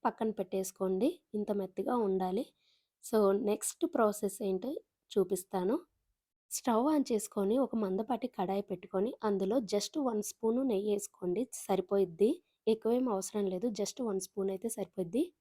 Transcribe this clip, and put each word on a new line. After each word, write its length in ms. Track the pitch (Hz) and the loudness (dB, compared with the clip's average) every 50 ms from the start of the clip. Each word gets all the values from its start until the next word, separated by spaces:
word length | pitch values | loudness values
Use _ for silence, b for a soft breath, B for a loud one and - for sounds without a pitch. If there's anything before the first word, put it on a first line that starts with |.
పక్కన 300 | _ 240 220 - 226 220 | _ -2 -2 0 -2 -2
పెట్టేసుకోండి, 760 | 214 - 196 185 - 190 190 - - _ 196 185 185 185 220 302 359 - _ _ - | 0 -2 -6 -4 -2 -4 -4 -4 -4 _ -2 0 0 2 2 0 0 -2 _ _ -6
ఇంత 160 | 208 208 202 208 | -6 -2 -2 -2
మెత్తగా 420 | 202 190 185 _ - 196 - 254 240 | -2 -2 -4 _ -6 -4 -2 0 0
ఉండాలి. 460 | 220 196 190 190 185 185 185 208 285 - _ _ _ _ _ _ _ _ _ _ - | 2 2 0 0 0 0 -2 -2 -4 -4 _ _ _ _ _ _ _ _ _ _ -8
so, 140 | - - 214 208 196 196 196 - | 0 2 4 6 6 4 4 4
నెక్స్ట్ 420 | 202 208 220 - - - _ - | 2 0 0 -2 -6 -4 _ -4
ప్రాసెస్ 520 | 349 - 269 226 208 208 - - 196 - - 233 | 0 2 4 4 4 2 0 -4 -4 -4 -2 -2
ఏంటో 280 | 196 190 185 185 247 302 - - _ _ _ _ _ | -2 -2 -2 -2 -6 -8 -8 -10 _ _ _ _ _
చూపిస్తాను. 680 | - 208 185 185 202 180 - _ - 190 180 190 240 349 - _ _ _ _ _ _ _ _ _ _ _ _ _ | 0 2 2 2 0 -4 -4 _ -4 -2 0 2 0 0 -2 _ _ _ _ _ _ _ _ _ _ _ _ _
స్టవ్ 360 | - - - - 226 220 247 | -10 -4 0 2 2 4 4
on 160 | 302 311 302 269 | 4 2 2 2
చేసుకొని 520 | - 240 208 - - - 208 196 196 220 262 | 2 0 -2 -2 -2 -2 0 2 2 4 2
ఒక 160 | 269 - - | 2 0 0
మందపాటి 520 | 226 214 190 185 196 220 - 247 220 - 240 | -2 -2 0 0 -2 -2 -2 -2 -4 -4 -6
కడాయి 340 | _ - 190 180 196 202 202 | _ -4 -2 -2 0 -2 -2
పెట్టుకొని 480 | - 190 180 - - - 190 196 233 - - - | -4 -6 -8 -8 -4 -2 0 0 0 -2 -2 -2
అందులో 340 | 220 202 190 190 185 214 277 233 | 0 0 2 2 2 2 0 0
just 340 | 180 - 208 202 - - 311 | 2 -2 -2 -2 -2 -4 -2
వన్ 240 | 285 254 226 208 202 | -2 0 0 -2 -4
స్పూన్ 380 | - - _ - 220 226 247 269 | -4 -8 _ -2 0 2 2 2
నెయ్యి 220 | 269 220 190 202 214 | 2 0 0 2 0
వేసుకోండి, 540 | 208 202 202 - _ _ - 180 175 202 247 - - | 0 0 -2 -8 _ _ -2 -2 0 0 -2 -4 -6
సరిపోయిద్ది. 720 | - - - 196 185 185 - 202 202 196 175 165 160 196 226 320 - _ _ _ _ _ | -16 -4 -2 -2 -2 0 0 2 2 2 2 2 2 4 4 4 0 _ _ _ _ _
ఎక్కువేం 400 | - 226 220 - 220 233 247 262 254 | 0 0 0 2 0 0 2 2 0
అవసరం 360 | 214 190 190 - - 214 202 | 0 -2 -4 -4 -4 -2 -2
లేదు, 200 | 190 185 180 190 247 | -2 -2 -2 -2 -2
just 300 | 214 202 202 - - - 254 | -2 -2 -4 -4 -4 -6 -4
వన్ 180 | 226 196 190 | -2 -2 -2
స్పూన్ 300 | 190 - _ 208 190 190 | -4 -6 _ -4 -2 -2
అయితే 200 | 190 190 - 233 | -2 -4 -4 -6
సరిపోద్ది. 520 | - - 190 - _ - 185 170 180 247 339 359 _ _ | -4 -4 -6 -6 _ -6 -6 -2 0 0 0 0 _ _